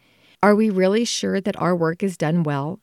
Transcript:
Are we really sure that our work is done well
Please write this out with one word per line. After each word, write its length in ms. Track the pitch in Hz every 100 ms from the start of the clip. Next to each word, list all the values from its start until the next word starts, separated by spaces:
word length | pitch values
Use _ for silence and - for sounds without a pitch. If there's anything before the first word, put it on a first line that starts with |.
| _ _ _ -
Are 120 | 202
we 140 | 208 220
really 380 | 185 185 220 233
sure 340 | - 190 190
that 200 | 202 -
our 140 | 170
work 280 | 175 160 170
is 160 | 196 170
done 240 | 156 175
well 360 | 151 143 147 190